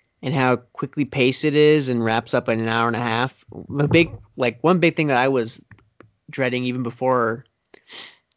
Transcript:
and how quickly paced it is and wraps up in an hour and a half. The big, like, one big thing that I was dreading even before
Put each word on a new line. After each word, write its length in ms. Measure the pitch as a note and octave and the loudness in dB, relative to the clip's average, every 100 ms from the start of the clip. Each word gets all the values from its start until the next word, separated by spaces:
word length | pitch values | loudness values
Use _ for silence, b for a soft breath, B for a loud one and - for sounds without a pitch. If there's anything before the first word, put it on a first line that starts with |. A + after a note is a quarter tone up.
| B _ | B _
and 120 | B2+ | -4
how 220 | D3 C3 A#2+ | 0 2 2
quickly 500 | - - C3+ - C#3 | -4 -10 -8 -4 -4
paced 400 | C3+ B2+ B2+ D#3 | 2 2 2 2
it 100 | D3 | 4
is 320 | D3+ D3+ C3 | 4 4 2
and 160 | A#2+ | 0
wraps 300 | A2+ A2 A2+ | 0 0 0
up 160 | B2+ A#2+ | -2 0
in 100 | A2+ | -2
an 80 | A2+ | 0
hour 200 | A2+ A#2 | 0 0
and 80 | A2+ | 0
a 40 | |
half. 420 | A#2+ A2+ B2+ - _ - - | -2 -2 -2 -6 _ -18 -10
The 180 | C#3+ D3 | -2 2
big, 220 | E3 E3 - - - | 2 2 -4 -18 -4
like, 260 | B2 A2 | -4 0
one 180 | D#3 F3+ | 0 2
big 160 | E3 - | 2 0
thing 100 | D3+ | 0
that 100 | B2+ | 2
I 120 | C3 | 2
was 340 | C3+ A2+ - _ - _ _ - _ _ | 0 -2 -8 _ -20 _ _ -20 _ _
dreading 360 | D3 B2+ B2+ B2+ | -4 -2 -2 -4
even 160 | B2 | -4
before 640 | A#2+ A2+ B2+ B2+ A2+ A#2 - _ _ - B B B B B | -6 -4 -2 0 0 -4 -10 _ _ -20 B B B B B